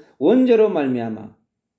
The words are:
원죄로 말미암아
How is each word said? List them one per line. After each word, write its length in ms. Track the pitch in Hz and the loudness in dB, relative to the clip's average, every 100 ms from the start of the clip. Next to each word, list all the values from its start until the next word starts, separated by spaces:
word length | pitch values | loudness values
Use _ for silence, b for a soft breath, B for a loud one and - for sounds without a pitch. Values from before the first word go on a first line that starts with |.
| B - | B -2
원죄로 540 | 151 254 254 226 208 | 2 2 4 2 2
말미암아 680 | 170 135 123 113 104 104 - _ _ _ | 0 -2 -4 -6 -10 -14 -20 _ _ _